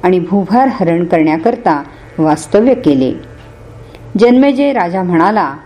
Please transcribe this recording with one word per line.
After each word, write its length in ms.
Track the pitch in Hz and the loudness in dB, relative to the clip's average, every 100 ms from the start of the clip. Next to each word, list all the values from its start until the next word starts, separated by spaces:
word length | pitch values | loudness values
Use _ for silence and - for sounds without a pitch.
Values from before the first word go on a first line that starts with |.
आणि 160 | 180 185 | 0 0
भूभार 500 | 170 202 185 226 269 | 0 -2 0 0 0
हरण 340 | - 170 170 175 | 0 -2 -2 0
करण्याकरता 760 | 170 156 160 160 - 190 147 139 - - - | 0 0 0 -2 -2 -2 -2 -6 -20 -16 -4
वास्तव्य 540 | 156 151 - 202 240 | -2 -2 0 0 2
केले. 400 | 247 160 135 131 - - - - - - - - - - 196 | 0 0 0 0 -4 -14 -20 -20 -20 -20 -20 -20 -20 -10 0
जन्मेजय 540 | 240 247 277 254 285 | 4 4 2 2 -2
राजा 300 | 254 175 185 | -2 -2 -4
म्हणाला 500 | 180 170 180 214 151 139 | -2 0 2 0 -4 -6